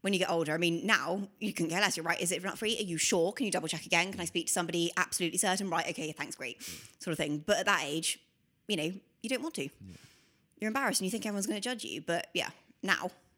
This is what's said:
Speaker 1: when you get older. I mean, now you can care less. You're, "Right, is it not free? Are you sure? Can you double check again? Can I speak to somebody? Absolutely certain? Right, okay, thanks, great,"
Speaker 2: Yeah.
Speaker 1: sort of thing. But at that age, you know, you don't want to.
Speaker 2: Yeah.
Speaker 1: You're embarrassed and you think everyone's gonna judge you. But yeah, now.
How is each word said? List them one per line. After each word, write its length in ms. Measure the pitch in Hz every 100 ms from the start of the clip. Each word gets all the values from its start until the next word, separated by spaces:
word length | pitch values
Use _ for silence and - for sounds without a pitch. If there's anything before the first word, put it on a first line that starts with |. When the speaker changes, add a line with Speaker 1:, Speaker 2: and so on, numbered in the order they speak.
Speaker 1:
when 100 | 196
you 60 | 196
get 100 | 185
older. 220 | 170 156
I 60 | 160
mean, 260 | 170 165 196
now 420 | 196 143 190 196 _
you 140 | 214
can 140 | - 165
care 100 | 170
less. 160 | 202 -
You're, 80 |
"Right, 160 | 165 -
is 120 | 170
it 100 | 175
not 160 | 180 -
free? 200 | 220 226
Are 40 |
you 160 | 196 160
sure? 340 | - 185 165
Can 140 | - 214
you 60 |
double 160 | 185 160
check 180 | 165 -
again? 240 | 170 185
Can 80 | 190
I 60 | 170
speak 200 | 175 160
to 40 |
somebody? 380 | - 170 175 170 -
Absolutely 420 | 180 - 175 180
certain? 320 | 196 196 196
Right, 180 | 165 160
okay, 240 | 175 156
thanks, 240 | 151 143 -
great," 220 | 127 117 -
Speaker 2:
Yeah. 80 | - - -
Speaker 1:
sort 140 | -
of 60 | 156
thing. 200 | 147 147 151
But 120 | 190
at 80 | 190
that 160 | 185
age, 340 | 143 156 165 - _ _ _ _ -
you 80 | 196
know, 160 | 156 190 _ _
you 60 | 226
don't 120 | 254
want 120 | 311
to. 80 | - 139 -
Speaker 2:
Yeah. 160 | 95 87 - - _ _ _ _
Speaker 1:
You're 80 | 214
embarrassed 320 | 240 254 240
and 60 | 185
you 40 |
think 140 | 214
everyone's 220 | 208 202 196
gonna 140 | 208
judge 220 | 226 247
you. 180 | - 110
But 260 | 156 170 -
yeah, 160 | 180 - - _ -
now. 280 | 190 180 185 - _